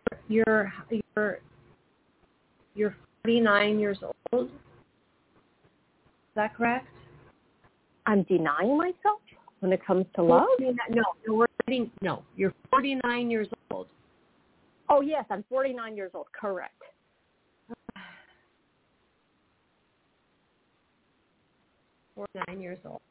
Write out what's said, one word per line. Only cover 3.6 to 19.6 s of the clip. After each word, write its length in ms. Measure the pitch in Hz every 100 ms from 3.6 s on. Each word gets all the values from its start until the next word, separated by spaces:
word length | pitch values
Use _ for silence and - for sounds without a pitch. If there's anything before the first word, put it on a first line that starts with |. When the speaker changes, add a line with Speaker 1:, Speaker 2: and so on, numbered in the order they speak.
| 208 214
Speaker 1:
years 180 | 208 196 - - -
old. 140 | 247 254
Is 20 | 285 - - _ _ _ _ _ _ _ _ _ _ _ _ _ _ _ 214
that 200 | 214 220
correct? 320 | 233 254 - - - - - _ _ _ _ _ _ _ -
Speaker 2:
I'm 160 | 208
denying 540 | 165 180 160 147 208 294
myself 420 | 359 349 415 415 - - - _
when 120 | 190
it 140 | 185 -
comes 200 | 185 185 -
to 80 |
love? 220 | 170 170 403 508
Speaker 1:
Forty-nine, 180 | 262 240 220
no, 120 | 226 202 - 220
no, 60 | 220
we're 120 | 233 - -
getting, 240 | 254 233 -
no, 220 | 185 127 - -
you're 180 | 190 - -
forty-nine 600 | 262 269 262 240 240 240
years 180 | 226 202 - _
old. 160 | - - _ _ _ _ _ _ _ _ _ -
Speaker 2:
Oh, 80 | 285
yes, 240 | 285 302 208
I'm 140 | 202 -
forty-nine 460 | 262 269 247 226 208
years 160 | 190
old. 140 | 170 - -
Correct. 420 | 208 180 - - - _ _ _ _ _ _ _ _ 233 - 190
Speaker 1:
<sighs> 0 | 180 - - _ _ _ _ _ _ _ _ _ _ _ _ _